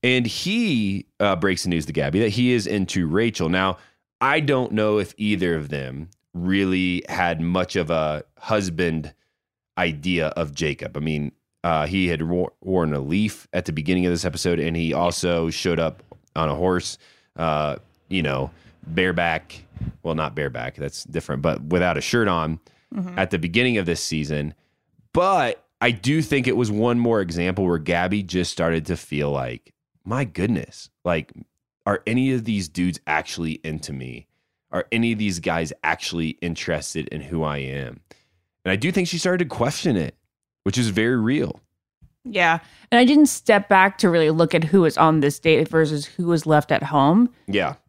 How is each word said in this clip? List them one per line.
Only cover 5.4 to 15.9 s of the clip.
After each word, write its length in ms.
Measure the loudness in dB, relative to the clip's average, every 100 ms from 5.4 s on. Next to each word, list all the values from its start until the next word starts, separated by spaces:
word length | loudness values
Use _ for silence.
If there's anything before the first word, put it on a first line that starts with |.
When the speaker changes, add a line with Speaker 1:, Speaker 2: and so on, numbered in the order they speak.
| 0 -2
Speaker 1:
of 140 | -4
them 400 | -6 -8 -10 -14 _ _
really 680 | -8 -2 0 2 0 0 -2 -6
had 320 | -2 0 0
much 360 | 0 0 0 -2
of 140 | 0
a 320 | 0 0 -4 -8 _
husband 720 | -4 -2 -2 -2 -2 -2 -6 -16 _ _ _ _ _ -4
idea 500 | -2 -2 -2 0 0
of 240 | -2 -6
Jacob. 420 | -4 -4 -4 -8 -6
I 20 |
mean, 320 | -4 -4 -6 _ _ _
uh, 220 | -2 0 0
he 200 | 0 0
had 160 | 0
wo-, 280 | -2 -2 -2 _
worn 320 | -2 0 0
a 60 | -2
leaf 480 | -2 0 0 -4 -6
at 120 | -6 -4
the 60 |
beginning 340 | -4 0 2 2
of 60 |
this 140 | 0 -4
episode, 340 | -2 -2 0
and 160 | -2 -2
he 180 | -2
also 560 | 0 0 0 -2 0 -2
showed 300 | -2 -2 0
up 240 | -2